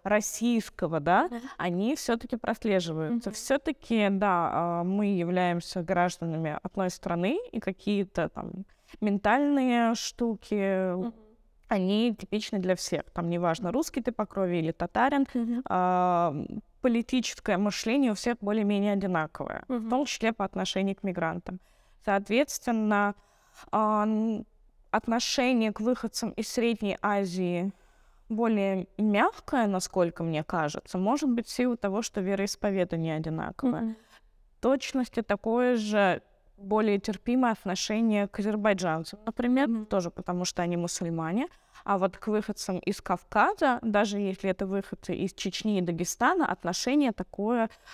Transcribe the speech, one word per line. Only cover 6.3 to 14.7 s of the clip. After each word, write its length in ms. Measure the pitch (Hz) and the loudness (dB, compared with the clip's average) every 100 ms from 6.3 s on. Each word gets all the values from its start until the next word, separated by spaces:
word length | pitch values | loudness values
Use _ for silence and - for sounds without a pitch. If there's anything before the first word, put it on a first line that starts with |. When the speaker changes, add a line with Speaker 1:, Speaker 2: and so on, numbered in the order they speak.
| 160 160 151 | -2 -4 -4
Speaker 1:
одной 280 | - - 185 | -6 -2 -2
страны, 480 | - 185 170 180 339 494 | -2 -4 0 0 0 -4
и 80 | 233 | -6
какие-то 680 | - 185 - 202 190 - 160 | -6 -4 -2 0 0 -2 -4
там 360 | - - - 202 _ _ - | -4 -10 -10 -14 _ _ -4
ментальные 920 | 214 202 208 240 285 285 254 240 233 | 0 2 4 4 4 2 4 4 2
штуки, 1000 | 226 - - 233 208 - 208 196 190 185 180 | 0 -4 -4 -2 -2 -2 0 2 2 0 -2
Speaker 2:
Мгм. 160 | 233 220 - _ _ _ - | -4 -8 -20 _ _ _ -4
Speaker 1:
они 460 | 208 185 208 240 | 0 2 2 2
типичны 440 | 214 196 214 - 214 | 0 -4 -6 -4 -2
для 160 | 185 | 0
всех. 300 | 180 - 151 - | 0 0 -4 -4
Там 160 | - 170 | -4 -2
неважно, 420 | 170 175 165 180 | 0 0 0 0
русский 300 | 226 330 - | -2 -2 -4
ты 100 | 240 | -4
по 140 | - 208 | -4 -4
крови 300 | - 190 175 | -2 0 0
или 140 | 160 | -2